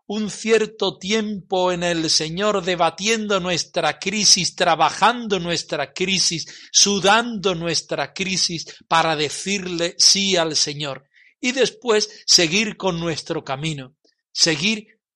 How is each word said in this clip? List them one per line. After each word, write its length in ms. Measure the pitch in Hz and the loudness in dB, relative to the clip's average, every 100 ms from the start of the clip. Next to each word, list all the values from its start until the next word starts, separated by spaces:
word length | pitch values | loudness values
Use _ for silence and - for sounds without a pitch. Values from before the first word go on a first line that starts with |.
| - | -8
un 240 | 208 214 | -6 -6
cierto 680 | - 214 226 214 220 196 - | -6 0 2 2 -2 -4 -4
tiempo 720 | 185 214 214 208 - 190 180 | -4 -2 -2 -6 -4 0 0
en 100 | 180 | 0
el 280 | 175 170 160 | -2 0 0
Señor, 520 | 175 160 165 208 202 | 0 -2 -2 0 0
debatiendo 760 | 180 180 165 - 196 226 214 196 | -2 0 0 0 0 0 0 -2
nuestra 580 | 180 170 - - 160 143 | 0 -2 -4 -2 -2 -2
crisis, 560 | - 214 202 - 165 | -4 0 4 4 4
trabajando 840 | - 175 160 156 - 185 240 226 196 | 0 2 4 2 4 2 2 -2 -2
nuestra 520 | 170 165 - 160 139 | -2 -4 -4 -6 -6
crisis, 540 | - 185 190 - 165 - - - | -4 -2 0 0 -2 -8 -14 -2
sudando 840 | - - 202 180 214 240 226 180 | 2 2 2 4 2 2 -4 -2
nuestra 580 | 175 170 156 - 156 139 | -2 -2 -4 -4 -6 -6
crisis, 540 | - 190 185 - 165 - - _ | -6 -4 -2 -2 -4 -10 -18 _
para 280 | 165 160 156 | 2 2 0
decirle 800 | 151 - - 202 185 170 170 - | -2 -4 -4 -4 -4 -4 -4 4
sí 380 | - 196 196 185 | 4 4 2 2
al 180 | 165 | 2
Señor. 540 | 151 - 147 151 135 - _ _ _ | 0 -2 -4 -8 -10 -14 _ _ _
Y 120 | 247 | -4
después 680 | 254 240 - 247 214 208 - - | 0 0 0 0 0 0 -6 2
seguir 500 | - 170 185 220 185 | 2 4 2 -2 -2
con 240 | 190 170 | -4 -2
nuestro 440 | 170 151 - 156 | -4 -6 -6 -8
camino, 520 | - 135 156 151 127 _ _ _ _ | -6 -6 -6 -8 -12 _ _ _ _
seguir 680 | - - 156 185 220 208 _ _ | 0 0 2 0 -2 -6 _ _